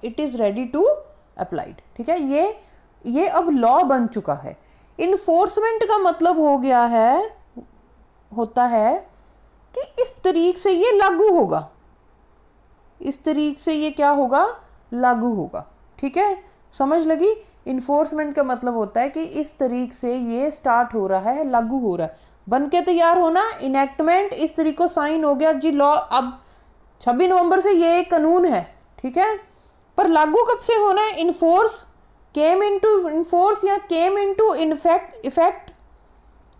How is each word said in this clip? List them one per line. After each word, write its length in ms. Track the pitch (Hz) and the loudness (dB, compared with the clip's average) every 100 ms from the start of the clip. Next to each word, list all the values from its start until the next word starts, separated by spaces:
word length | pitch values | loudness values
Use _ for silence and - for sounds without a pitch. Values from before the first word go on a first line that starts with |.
it 100 | 233 | -12
is 160 | 233 294 240 | -6 -6 -2
ready 380 | 208 214 247 | -2 -2 -4
to 120 | 285 480 605 - - _ - | 0 0 0 -6 -20 _ -12
applied। 400 | 185 165 - - - - | -8 -8 -10 -16 -20 -10
ठीक 120 | 233 | -4
है, 140 | 349 | -2
ये, 360 | 269 285 392 427 - - _ _ 233 | -2 0 -2 -4 -18 -20 _ _ -6
ये 220 | 262 392 | -2 0
अब 220 | 320 339 | 0 0
लॉ 320 | 277 233 294 | 2 2 2
बन 240 | 277 262 233 | 2 0 -2
चुका 280 | 214 156 | -6 -6
है। 360 | 143 139 - _ _ _ - | -8 -8 -18 _ _ _ -4
इन्फोर्समेंट 840 | 349 381 - 330 381 427 453 453 | -2 0 2 2 2 0 -2 0
का 140 | 440 427 | 0 2
मतलब 400 | 370 330 339 320 | 0 2 0 2
हो 200 | 302 277 | 2 2
गया 260 | 262 247 | 2 2
है, 520 | 240 233 226 311 440 - - 240 - _ _ _ _ _ - 214 | 2 2 2 2 -2 -10 -20 -20 -20 _ _ _ _ _ -12 -6
होता 280 | 254 247 | -4 0
है 440 | 247 226 220 330 - _ _ _ _ _ _ | 0 2 0 -2 -6 _ _ _ _ _ _
कि 280 | 494 587 - | -12 -8 -4
इस 200 | 494 - | -4 -2
तारीख 340 | 370 330 349 359 | 0 2 0 0
से 120 | 392 | 0
ये 260 | 349 427 403 | 2 2 4
लागू 320 | 381 339 427 | 2 4 4
होगा, 400 | 349 185 156 - _ _ _ _ _ _ _ _ _ _ _ _ - | 4 2 -2 -6 _ _ _ _ _ _ _ _ _ _ _ _ -12
इस 220 | 277 277 | -10 -6
तारीख 340 | 311 294 302 285 | -4 -2 -2 -4
से 160 | 330 | -4
ये 160 | 302 302 | -2 -4
क्या 200 | 294 285 | 0 2
होगा? 500 | 285 247 277 403 466 - - - | 2 2 2 0 -4 -18 -20 -10
लागू 420 | 240 247 240 240 | -2 0 0 -2
होगा। 320 | 208 147 82 - _ _ - | -4 -6 -10 -16 _ _ -8
ठीक 180 | 269 339 | -4 0
है, 280 | 403 381 - _ _ - | 0 -2 -10 _ _ -4
समझ 280 | 277 330 320 | -2 0 0
लगी? 280 | 311 392 427 - _ 254 | 2 0 -2 -8 _ -8
इन्फोर्समेंट 680 | 262 247 294 302 302 302 294 | -8 -2 0 0 -4 -4 -2
का 60 | |
मतलब 320 | 262 240 247 | -2 -4 -4
होता 260 | 233 214 226 | -4 -4 -2
है 80 | 269 | -4
कि 140 | 320 | -6
इस 360 | 330 302 294 - | -8 -8 -8 -4
तारीख 340 | 254 247 247 | -4 -4 -8
से 240 | - 247 254 | -8 -6 -6
ये 340 | 233 233 294 | -4 -4 -4
स्टार्ट 440 | 302 262 233 240 | -4 0 0 0
हो 120 | 226 190 | -2 -2
रहा 240 | 190 208 | -2 -2
है, 200 | 277 285 | -4 -2
लागू 280 | 233 226 262 | -2 -2 -2
हो 180 | 220 175 | -2 -4
रहा 100 | 160 | -6
है, 100 | - _ _ - | -10 _ _ -4
बन 200 | 254 285 | -2 0
के 120 | 349 | -2
तैयार 380 | 359 339 330 359 | 0 2 4 4
होना, 400 | 330 349 440 - | 2 2 -2 -4
इनएक्टमेंट, 680 | 269 269 277 - 311 370 403 | -4 -2 -2 -2 0 0 0
इस 240 | - 311 - | -4 -4 -2
तारीख 220 | 311 294 | -2 0
को 80 | 349 | -2
साइन 380 | 339 294 320 | 0 -2 0
हो 100 | 294 | 0
गया 180 | 277 320 | 0 0
जी 180 | 285 320 | 0 0
लॉ, 220 | 285 285 | 2 2
अब 480 | 302 - 254 254 - _ _ _ _ _ _ | 2 0 -2 -2 -8 _ _ _ _ _ _
छब्बीस 280 | 240 247 359 | -2 2 2
नवंबर 320 | 370 339 381 | 2 2 2
से 120 | 392 | 2
ये 260 | 349 330 349 | 2 4 2
एक 120 | 359 | 2
कानून 360 | 330 311 349 349 | 0 2 2 2
है। 280 | 214 - _ _ - | 0 -4 _ _ -12
ठीक 180 | 254 302 | -6 0
है, 240 | 427 415 - _ _ _ _ - | 0 -2 -10 _ _ _ _ 0
पर 120 | 320 | 2
लागू 300 | 320 311 403 | 4 4 2
कब 160 | 466 480 | 2 0
से 160 | - | 0
होना 280 | 453 415 381 | 0 2 0
है? 140 | 440 370 | -2 -2
इन्फोर्स, 640 | 339 - 330 359 247 - - _ _ _ _ - | -4 0 2 4 2 -2 -20 _ _ _ _ 0
came 240 | 311 370 | 2 2
into 420 | 415 403 440 403 | 0 0 2 2
enforce 600 | 339 320 339 349 392 415 | 0 -4 0 2 2 2
या 140 | 381 403 | -2 -2
came 400 | - 330 359 403 | -2 -2 0 0
into 380 | 403 392 440 320 | -2 0 0 0
in 160 | 320 | -2
fact, 540 | 302 339 349 - - 269 | 0 0 0 -2 -10 -4
effect, 460 | 339 330 339 - - _ _ _ _ _ - _ | 0 0 0 -14 -20 _ _ _ _ _ -20 _